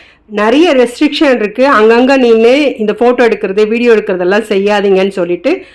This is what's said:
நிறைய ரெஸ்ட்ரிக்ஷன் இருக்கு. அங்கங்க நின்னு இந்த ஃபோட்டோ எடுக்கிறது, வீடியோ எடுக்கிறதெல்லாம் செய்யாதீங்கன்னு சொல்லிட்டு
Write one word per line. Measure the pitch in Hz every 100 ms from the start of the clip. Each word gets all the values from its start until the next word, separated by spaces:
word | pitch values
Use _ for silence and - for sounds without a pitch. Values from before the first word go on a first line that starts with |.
| - _ _ 208
நிறைய | 214 269 349 269
ரெஸ்ட்ரிக்ஷன் | 233 - 302 294 302 247
இருக்கு. | 208 - 262 226
அங்கங்க | 220 233 254 269 247
நின்னு | 226 226 269 285 -
இந்த | 214 214
ஃபோட்டோ | 240 247 240
எடுக்கிறது, | 208 196 190 214
வீடியோ | 233 240
எடுக்கிறதெல்லாம் | 214 208 185 180 202 220
செய்யாதீங்கன்னு | 196 196 208 202 190 196 196
சொல்லிட்டு | 175 175 254 381 -